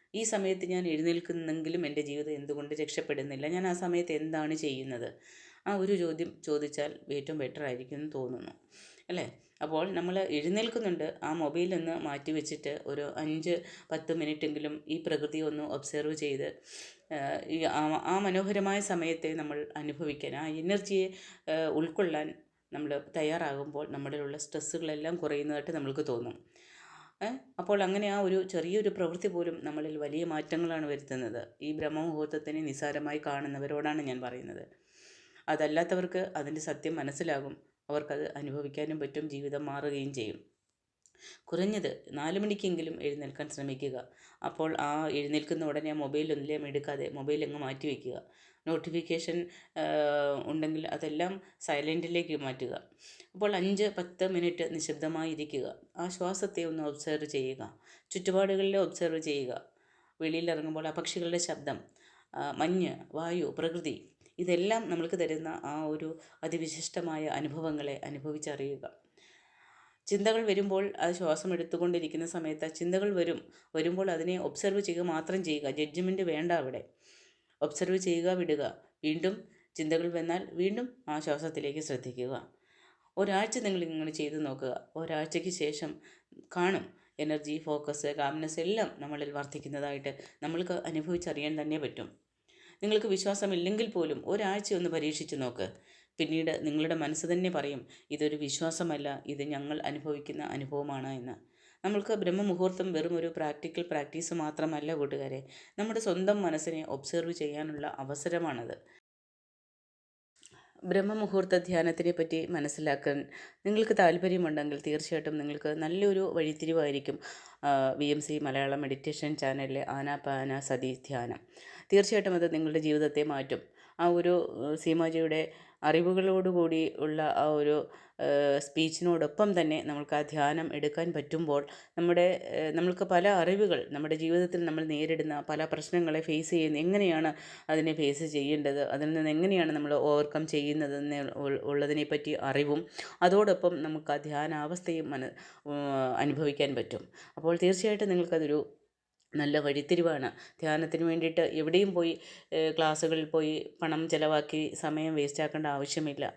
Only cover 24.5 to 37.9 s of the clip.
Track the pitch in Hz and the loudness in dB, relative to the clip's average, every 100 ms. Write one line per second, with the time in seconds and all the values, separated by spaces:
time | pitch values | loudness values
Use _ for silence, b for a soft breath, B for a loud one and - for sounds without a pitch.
24.5 | 156 - 165 160 151 160 170 147 143 147 | -6 -4 -4 -4 -4 -2 -2 0 0 0
25.5 | 147 147 160 139 139 135 120 120 - B | -2 -2 -4 -2 -2 -2 -2 -4 -10 B
26.5 | B B B B B B _ 214 262 - | B B B B B B _ -6 -6 -8
27.5 | - 180 202 185 202 208 202 190 190 185 | -6 2 4 4 2 2 2 4 2 2
28.5 | 170 165 208 202 190 170 175 202 175 170 | -2 0 2 2 2 -2 0 -2 0 -2
29.5 | 160 147 151 156 151 147 156 170 156 156 | -4 -6 -6 -6 -4 -4 -2 -2 -2 -2
30.5 | 165 165 160 147 139 139 131 117 117 - | -2 0 -2 -2 -4 -4 -6 -4 -6 -10
31.5 | - 151 156 151 156 165 151 151 151 151 | -10 -6 -4 -2 -2 -2 -2 -4 -4 -4
32.5 | 156 151 135 147 147 147 151 151 139 143 | -4 -4 -4 -4 -2 -4 -4 -2 -4 -4
33.5 | 139 143 147 151 151 139 127 123 123 - | -6 -4 -2 0 -2 -4 -6 -6 -8 -12
34.5 | - - B B B B B B B - | -14 -16 B B B B B B B -2
35.5 | 156 151 156 175 185 180 185 190 160 143 | 2 2 2 2 2 0 -2 -2 -4 -4
36.5 | 156 156 143 160 165 139 139 160 139 139 | -6 -6 -4 -4 -4 -4 -4 -2 -2 -4
37.5 | - _ _ - | -12 _ _ -4